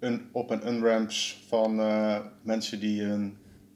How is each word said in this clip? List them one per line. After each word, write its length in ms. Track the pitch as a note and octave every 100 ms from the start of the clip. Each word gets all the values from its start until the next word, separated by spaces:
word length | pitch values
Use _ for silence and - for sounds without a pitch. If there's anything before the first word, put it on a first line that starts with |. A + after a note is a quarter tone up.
un-, 280 | B2+ A#2 -
op- 180 | B2 A#2+
en 180 | A2 G#2+
unramps 760 | A#2+ A2+ A2 A2 - - - -
van, 320 | A#2 A2 A2
eh, 360 | A2 G#2+ G#2+ G#2 G#2 -
mensen 380 | A2+ A2 G#2+ G#2
die 220 | G#2+ G#2
hun 340 | G#2 G#2 G2 G2 - - -